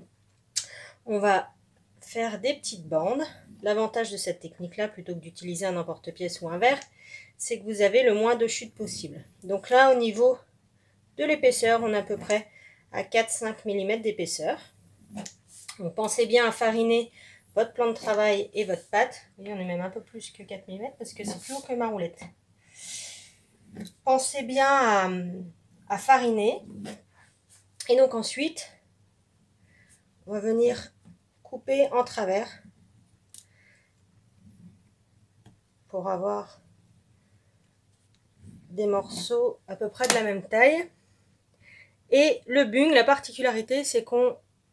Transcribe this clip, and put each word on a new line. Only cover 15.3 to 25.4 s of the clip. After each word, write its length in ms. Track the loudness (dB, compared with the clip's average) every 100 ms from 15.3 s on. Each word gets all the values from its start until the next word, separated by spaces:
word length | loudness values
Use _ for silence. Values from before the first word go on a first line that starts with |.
| -20 _ -20 -20 -12
Donc 160 | -8
pensez 320 | -4 -2 0 2
bien 200 | 4 2
à 60 |
fariner 580 | 2 0 2 2 2 0 -10 -20 -20 _
votre 180 | -2 -2
plan 140 | 0 -2
de 80 |
travail 560 | -2 -2 0 2 0 -2
et 120 | -4
votre 220 | -4 -6 -2
pâte. 320 | 0 0 -4 -20 -18
Vous 60 |
voyez, 120 | -12 -8
on 60 |
est 40 | -6
même 140 | -6
un 100 | -6
peu 120 | -10
plus 280 | -16 -18 -18
que 100 | -20
quatre 260 | -16 -16 -14
millimètres 280 | -12 -12 -12
parce 160 | -16
que 100 | -12
c'est 160 | -12 -12
plus 140 | -12
haut 80 | -12 -8
que 60 |
ma 160 | -4 -4
roulette. 320 | -4 -6 -8 -20 -20 _ _ _ -20 -16 -14 -14 -18 -20 _ _ _ -20 -16 -16 -6
Pensez 380 | 0 0 0 -6
bien 260 | -2 2 4
à, 420 | 4 4 2 2 -2 -6 -10